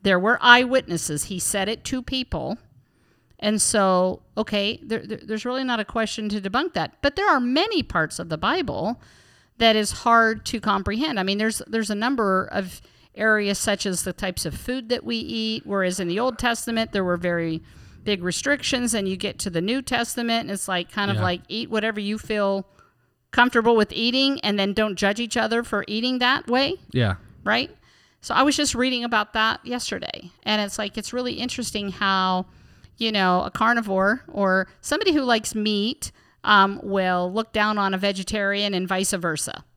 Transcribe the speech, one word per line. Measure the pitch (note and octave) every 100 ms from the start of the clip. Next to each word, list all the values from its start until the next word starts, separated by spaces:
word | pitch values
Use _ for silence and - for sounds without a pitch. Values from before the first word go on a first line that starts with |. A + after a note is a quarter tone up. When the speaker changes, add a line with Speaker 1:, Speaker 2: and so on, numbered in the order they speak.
Speaker 1:
There | G3 F#3
were | G3 A#3+
eyewitnesses. | - A#3+ B3+ C4 - E3+ - D3+ -
He | F#3
said | - G3+ F#3+
it | A3+ -
to | C4
people. | B3 C4 B3+ - - A3+ - _ _ _ _ _ _ _
And | G#3+ G#3+
so, | - A3 G3 F#3 F#3 F#3 _ -
okay, | G#3+ G#3 G3+ -
there, | - A3 G3
there, | G#3+
there's | - G#3+ A#3+
really | B3+
not | C4 A#3+
a | G3+
question | A3+ A3 - G#3+
to | G#3
debunk | G3 A3 E4+
that. | G3 D3+ _
But | C#4+ D4
there | G#4
are | D4+
many | A#3+ C4 G#4 G4+
parts | - F3+ D#3 -
of | E3+
the | D#3
Bible | F#3+ E4 C4+ F#2 E3 B3 - - _ _ _ _
that | A3+ G#3+
is | G#3 -
hard | - A#3 A3+ A3 -
to | A#3
comprehend. | G#3+ G3 G3 G#3+ D#4 A#3+
I |
mean, | F#3+ G3+
there's, | A3 A3 -
there's | A3 G#3
a | G#3
number | A3+ C4+ G3+ F#3+ F#3
of | - F#3+ - - _ _ -
areas | G#3+ G#3+ G3+ G3+
such | - G3+ G3+
as | F3+
the | -
types | F3+ G3 F3+ E3
of |
food | - - B3+ A3+
that | A#3+ -
we | A#3
eat, | - A3+ A3 A3 -
whereas | G3+ F#3 F#3
in | F3+
the | F3+
Old | B3+ A#3
Testament, | B3 A#3 - A3+ A3+
there | G3+
were | F#3 F3
very | F3 E3+ E3 D#3+ - - - -
big | - G3+
restrictions, | F3 F3 C#4 C#4+ - B3+ B3
and | A3+ G3
you | F#3+
get | G#3 -
to | -
the | E3+
New | F#3 C4
Testament, | C4 B3 A#3+ - A#3 A3+
and | -
it's | G3 -
like, | F#3 F3
kind | - G3+
of | F#3+
Speaker 2:
Yeah. |
Speaker 1:
like, | F3+ F3+ -
eat | A3 A#3
whatever | A3 G#3+ G#3
you | G3+ G#3+
feel | - G#3+ G3+ G3 F#3+ _ - _ _ _ _
comfortable | - B3 B3 A3+ A#3
with | G#3
eating, | - A3+ B3 C4+ C#4
and | - G#3
then | G3
don't | G3+ G#3+ F#3+
judge | G3+ G#3
each | A#3 A#3
other | A3 A#3
for | A#3 G#3 -
eating | G#3+ A#3+ B3+
that | B3 C#4 -
way. | B3 C4+ F#4+ -
Speaker 2:
Yeah. | C3 A2+ F2+ - -
Speaker 1:
Right? | - A3 - - _ _ _ _
So | -
I | -
was | C#4 C#4+
just | D4
reading | A#3 B3+ B3
about | A#3 A#3 G#3+
that | A3 A3 - -
yesterday, | A#3+ - G3 - - F3+ _
and | - G#3+
it's | G3+ -
like, | G#3 -
it's | G#3
really | B3 B3
interesting | - B3 - A#3+ G#3 G3+
how, | F#3 G3+ F#3+ F#3 F#3 F#3 - - - - _
you | A3+
know, | G#3+ F#3+ F3+
a | -
carnivore | - A3 A#3+ G#3+ F#3+ F#3+ G#3+ -
or | - G3 F#3 F#3 _
somebody | - D4+ G#4
who | D4+
likes | B3+ A3+ A3
meat, | A3 G#3+ G#3 G#3 - - - _ _ -
um, | G#3 G3 G3
will | - G3 F#3 F3+ F3+
look | G3 A3
down | G#3+ G#3 G#3+
on | G3
a | F#3+
vegetarian | G3+ F#3+ F#3+ G#3+ G3 G3+ G#3
and | F#3+ F3+
vice | F#3 G3
versa. | G3 E3+ D#3 - - -